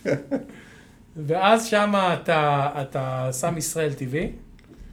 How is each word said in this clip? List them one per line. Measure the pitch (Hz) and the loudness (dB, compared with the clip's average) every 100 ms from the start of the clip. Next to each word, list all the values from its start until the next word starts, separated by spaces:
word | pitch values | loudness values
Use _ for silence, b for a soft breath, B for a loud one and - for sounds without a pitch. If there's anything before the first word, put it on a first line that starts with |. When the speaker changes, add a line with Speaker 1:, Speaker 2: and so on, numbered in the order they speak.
| 285 | -4
Speaker 1:
<laughs> | - - 269 - - - - - - - 156 147 | -4 -2 -6 -6 -18 -20 -20 -20 -20 -18 -8 -2
Speaker 2:
ואז | 170 190 226 226 | 2 6 4 4
שמה | 208 208 202 185 | 2 2 2 2
אתה, | 160 - 160 147 143 143 143 | 0 2 2 4 2 0 -2
אתה | 131 139 131 131 131 127 | -6 -4 -4 -2 -4 -2
שם | 170 170 | -2 -2
ישראל | 147 165 156 | -4 -2 -2
טיווי, | 135 131 147 226 - - - - b b | -2 -4 -2 -4 -8 -16 -20 -20 b b